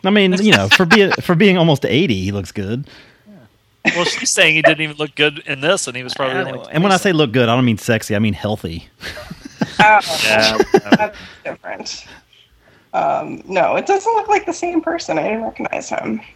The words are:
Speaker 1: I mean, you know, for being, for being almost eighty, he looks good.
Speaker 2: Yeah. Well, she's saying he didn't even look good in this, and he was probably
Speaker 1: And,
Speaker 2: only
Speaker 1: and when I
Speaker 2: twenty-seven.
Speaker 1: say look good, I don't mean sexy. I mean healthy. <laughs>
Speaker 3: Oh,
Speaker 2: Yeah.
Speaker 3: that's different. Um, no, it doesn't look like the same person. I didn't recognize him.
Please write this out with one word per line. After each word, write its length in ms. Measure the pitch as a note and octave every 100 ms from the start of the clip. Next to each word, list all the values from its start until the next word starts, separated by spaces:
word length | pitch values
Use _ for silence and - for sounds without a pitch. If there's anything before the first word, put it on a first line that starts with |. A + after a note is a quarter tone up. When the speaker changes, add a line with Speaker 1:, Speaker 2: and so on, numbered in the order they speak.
Speaker 1:
I 60 | F#3+
mean, 240 | G#3 F#3+
you 180 | F#3 G#3+
know, 160 | - G2+
for 160 | - F3
being, 260 | A3 F#3+
for 220 | - - E3
being 200 | G3+ F#3
almost 280 | E3 C#3 -
eighty, 300 | B2 F#3 F#2+
he 80 | F#2
looks 200 | G2+ F2
good. 360 | - G2 B2 C#3+ - - _ _ G3 A#2 _ _ _ -
Speaker 2:
Yeah. 80 | E3+
Well, 100 | F3
she's 260 | - -
saying 240 | - E3+ D#3
he 60 |
didn't 180 | D#3 D#3
even 160 | D#3 D3
look 160 | D3+ -
good 240 | D3 D3+ -
in 160 | C3+
this, 260 | D3 G3 -
and 80 | B2
he 60 |
was 120 | B2+ -
probably 240 | C3+ C3
Speaker 1:
And, 80 | C3
Speaker 2:
only 100 | C3 -
Speaker 1:
and 120 | D#3
when 80 | G3
I 60 | F#3
Speaker 2:
twenty-seven. 20 |
Speaker 1:
say 120 | G3+
look 180 | D#3+ C#3+
good, 160 | B2 A#2
I 80 | B2
don't 80 |
mean 140 | B2 G#2+
sexy. 380 | - A2 - G#2
I 40 |
mean 140 | A2
healthy. 560 | F#2+ G#2 G#2+ F2 D#2+ - _
<laughs> 300 | - - - - - - - -
Speaker 3:
Oh, 160 | G#3+ G#3+ - -
Speaker 2:
Yeah. 340 | - A2 A2 - - - G#3 G#3+
Speaker 3:
that's 200 | G#3+ - - -
different. 600 | D#3+ - - - - - - - _ _ _ _ _ _ _
Um, 480 | - D3+ C#3+ C#3 - -
no, 280 | F#3 - -
it 100 | -
doesn't 260 | G4 G4+
look 140 | A4+ G#4
like 180 | G#4 G4+
the 60 |
same 280 | E4 F4 F4
person. 360 | E4 E4 - D#3+
I 40 |
didn't 200 | E3 A3
recognize 460 | A3 - - - -
him. 300 | - - A3 -